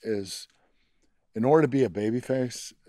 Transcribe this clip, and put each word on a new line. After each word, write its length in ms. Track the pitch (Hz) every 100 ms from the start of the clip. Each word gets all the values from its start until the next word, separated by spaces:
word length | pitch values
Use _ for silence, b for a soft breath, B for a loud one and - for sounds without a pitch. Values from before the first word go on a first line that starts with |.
is, 460 | 110 107 95 - - _ _ _ _ _ _ _ _ 110
in 100 | 123
order 180 | 160
to 40 | 147
be 160 | 135
a 60 | 120
babyface, 840 | 85 107 123 - 131 127 - - -